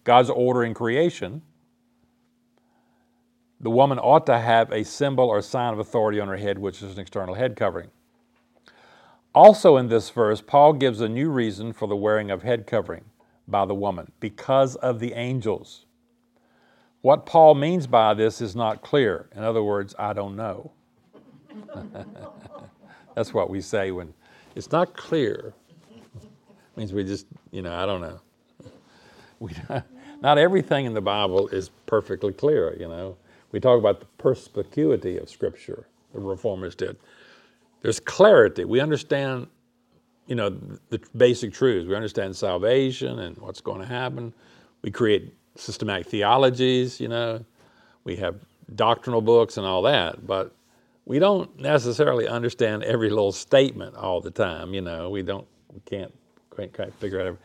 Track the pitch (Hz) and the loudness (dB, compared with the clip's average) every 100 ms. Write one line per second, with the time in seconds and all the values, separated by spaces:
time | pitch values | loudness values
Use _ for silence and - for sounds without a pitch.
0 | - 123 127 123 123 127 117 110 117 127 | 4 6 6 2 0 2 -2 -2 -2 0
1 | 170 - 92 143 160 _ _ _ _ _ | 0 -2 -8 -10 -18 _ _ _ _ _
2 | _ _ _ _ _ _ _ _ _ _ | _ _ _ _ _ _ _ _ _ _
3 | _ _ _ _ _ - 113 120 139 127 | _ _ _ _ _ -10 0 2 4 2
4 | 120 156 147 117 117 113 117 110 107 - | 4 4 6 2 4 4 4 -2 -4 -4
5 | 139 131 127 104 - 131 123 104 - 117 | -2 2 2 0 -2 -4 -4 -4 -4 -2
6 | 107 104 101 95 104 98 98 90 101 98 | 0 -2 -4 -6 -6 -6 -6 -8 -14 -14
7 | 92 104 92 95 127 107 104 85 - _ | -12 -8 -8 -4 -4 -2 -4 -4 -10 _
8 | _ _ _ _ _ _ _ _ _ _ | _ _ _ _ _ _ _ _ _ _
9 | _ _ _ 139 196 214 185 135 123 113 | _ _ _ 10 10 10 8 6 4 0
10 | 98 123 107 107 - 143 147 147 135 107 | 0 0 0 0 2 6 6 6 0 0
11 | 113 117 160 135 113 98 113 110 104 104 | -4 -2 -2 -2 -2 -4 -10 -8 -6 -2
12 | 104 107 104 95 107 120 104 110 87 85 | 0 0 -2 -4 -2 -4 -2 -4 -4 -10
13 | - _ _ _ - 101 98 101 101 87 | -16 _ _ _ -4 -2 -2 -2 -4 -6
14 | 76 _ 110 - - 135 131 127 127 117 | -12 _ -12 -8 0 2 2 0 -4 -4
15 | 120 113 123 131 107 92 - - _ _ | -6 -6 -6 -4 -4 -6 -8 -20 _ _
16 | _ _ _ _ _ _ _ _ _ _ | _ _ _ _ _ _ _ _ _ _
17 | 127 143 - 170 160 147 151 180 127 123 | 2 2 4 8 8 8 4 -2 2 4
18 | 110 107 110 - 113 104 113 107 - 147 | 4 4 0 0 -6 -4 -4 -4 -2 0
19 | 113 82 - 104 110 113 104 101 98 - | 2 -2 -8 -6 -2 0 0 -2 -4 -8
20 | 107 104 98 98 110 92 156 _ _ _ | -8 -6 -8 -8 -10 -10 -14 _ _ _
21 | _ - _ - - 214 - - - 101 | _ -20 _ -20 -20 -20 -18 -18 -16 -16
22 | - - - - - - - _ - - | -18 -20 -20 -20 -20 -20 -20 _ -20 -20
23 | _ - 110 113 95 95 90 107 95 90 | _ -8 -4 -2 0 -2 -4 -4 -2 -6
24 | 82 - _ - - - - 160 185 - | -10 -18 _ -20 -20 -18 -4 -2 -2 -6
25 | - 165 113 - - - _ _ _ - | -6 -2 -2 -4 -10 -20 _ _ _ -20
26 | - 104 - _ _ _ _ - 104 101 | -20 -20 -20 _ _ _ _ -14 -8 -6
27 | 95 101 - - _ 95 87 85 98 92 | -4 -6 -10 -20 _ -12 -8 -6 -4 -4
28 | 82 87 _ _ _ _ - - _ _ | -8 -14 _ _ _ _ -20 -20 _ _
29 | - - - - 120 160 139 131 - - | -20 -20 -20 -16 -16 -14 -10 -10 -10 -16
30 | - - 135 147 170 190 139 143 127 110 | -20 -2 4 6 6 4 0 -2 -2 -4
31 | 98 104 98 92 98 95 87 _ - 110 | -2 0 0 0 0 -4 -8 _ -4 -2
32 | - 95 104 98 147 143 82 85 87 85 | -2 -4 -6 -2 0 0 0 -4 -10 -12
33 | 95 92 _ _ _ 104 127 123 104 98 | -12 -14 _ _ _ 0 4 6 4 0
34 | - - 156 117 - 104 98 - 151 123 | -6 -4 -2 -2 -4 -10 -6 -2 0 0
35 | 90 87 - - - - - 92 - _ | -2 -8 -10 -8 -8 -8 -14 -16 -18 _
36 | _ - 98 95 113 92 90 - 92 - | _ -12 -10 -6 -6 -6 -8 -8 -10 -10
37 | _ _ - _ _ _ _ _ 113 110 | _ _ -20 _ _ _ _ _ -4 -4
38 | - - 208 170 104 - 87 123 151 147 | -2 4 8 8 6 2 -2 0 0 -2
39 | - 139 139 127 123 _ _ _ _ _ | -2 -4 -2 -6 -10 _ _ _ _ _
40 | _ _ - 120 101 95 98 98 _ 110 | _ _ -8 -4 -4 -6 -12 -18 _ -10
41 | - 113 123 120 107 - 135 98 85 101 | -6 2 2 2 -6 0 0 0 -4 -6
42 | 107 110 98 92 104 90 104 131 135 127 | -6 -6 -8 -4 -4 -2 0 0 0 -4
43 | 131 120 87 - - - - 98 95 123 | -8 -8 -12 -14 -18 -14 -12 -10 -10 -8
44 | 127 131 117 - _ _ _ _ 101 98 | -8 -8 -14 -16 _ _ _ _ -10 -2
45 | 113 101 - - _ - - - 107 95 | 2 2 -2 -18 _ -18 -14 -8 -6 -6
46 | 85 110 101 127 131 123 131 127 123 - | -6 -2 2 4 4 2 0 0 -2 -6
47 | 120 117 117 113 113 _ _ _ _ _ | -6 -4 -4 -6 -12 _ _ _ _ _
48 | 90 87 90 98 - _ - 107 113 117 | -12 -6 -6 -8 -14 _ -10 -2 0 0
49 | - 117 110 117 113 - 95 92 110 139 | -2 -2 4 4 4 -2 -4 0 2 2
50 | 85 - 95 95 95 - _ _ _ _ | 0 -6 -6 -4 -6 -12 _ _ _ _
51 | - 135 190 196 - - 135 151 120 117 | -6 0 2 0 -4 -8 -2 0 0 0
52 | 143 123 110 120 120 - 113 107 107 117 | 0 0 -2 -4 -4 -2 -2 -2 -4 -2
53 | 110 107 101 - - 135 135 104 92 - | 0 0 0 -2 2 4 4 -2 -14 -10
54 | 95 90 95 - 98 80 85 98 87 82 | -6 -6 -6 -4 -4 -4 -8 -8 -8 -8
55 | 87 101 92 98 - _ _ 98 - 101 | -8 -6 -6 -8 -12 _ _ -20 -12 -12
56 | 90 - _ _ _ - 95 - 104 - | -12 -18 _ _ _ -14 -12 -10 -12 -10
57 | 104 95 92 87 | -8 -6 -6 -8